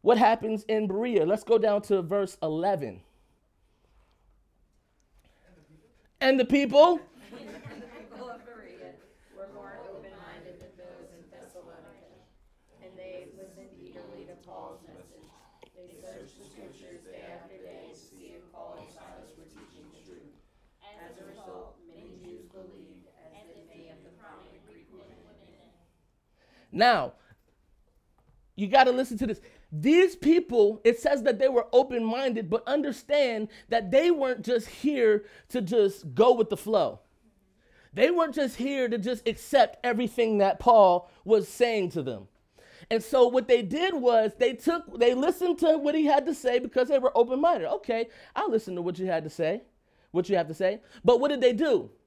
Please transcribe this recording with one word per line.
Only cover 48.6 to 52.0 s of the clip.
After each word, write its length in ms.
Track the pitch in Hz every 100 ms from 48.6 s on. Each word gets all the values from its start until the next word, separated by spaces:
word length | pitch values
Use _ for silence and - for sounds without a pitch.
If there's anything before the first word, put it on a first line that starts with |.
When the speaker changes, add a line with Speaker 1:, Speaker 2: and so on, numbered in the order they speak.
| 208
Speaker 1:
to 80 | 180
what 160 | 175 170
you 80 | 190
had 160 | 160
to 80 | 156
say, 320 | - 160 208 - _ _ _ _
what 180 | 175 180
you 60 |
have 140 | 190 156
to 60 |
say." 260 | 156 185 220 _ -
But 160 | 190 240
what 80 | 285
did 120 | 285
they 120 | 247
do? 380 | 220 311 202 110 _